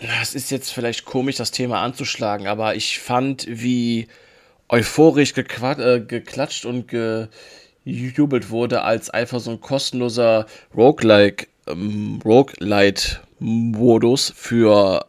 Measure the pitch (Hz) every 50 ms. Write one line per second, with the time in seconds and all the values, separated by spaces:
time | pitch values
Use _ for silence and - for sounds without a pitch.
0 | 120 113 113 113 117 - - 139 127 - 135 123 - - - 127 120 117 113 -
1 | - - - 131 127 139 131 - 117 - - - 127 123 113 95 104 127 127 -
2 | 135 - - - 117 104 104 101 98 98 104 107 110 110 95 110 - - - -
3 | - - 123 123 131 139 135 127 - - 120 113 117 123 123 123 117 120 117 113
4 | 113 - _ _ _ _ _ _ _ _ _ _ _ - 113 120 107 - - 147
5 | 156 165 135 147 143 127 - 135 123 - - 110 120 131 147 139 117 123 123 120
6 | 110 - 120 113 - - - 127 143 - - - - 120 123 127 120 - 123 117
7 | 113 110 110 113 110 110 _ - - - - - _ _ _ _ - 127 123 120
8 | 123 127 123 147 147 143 139 117 - 95 110 117 120 120 123 - - - 117 113
9 | - - - 113 120 - 127 120 110 117 113 110 - - 135 139 - - - 123
10 | 123 120 110 123 117 113 110 110 110 - - - _ _ - 104 117 156 156 -
11 | 117 110 104 101 101 101 - - - _ _ _ - - 78 87 101 104 104 104
12 | 104 107 107 - - 110 113 131 139 - - - 87 104 104 101 101 101 98 -
13 | - - - - - _ _ - 180 110 113 117 117 117 110 104 120 123 113 110
14 | 113 117 131 135 - - - - - - 120 117 113 107 104 104 101 95 92 69
15 | -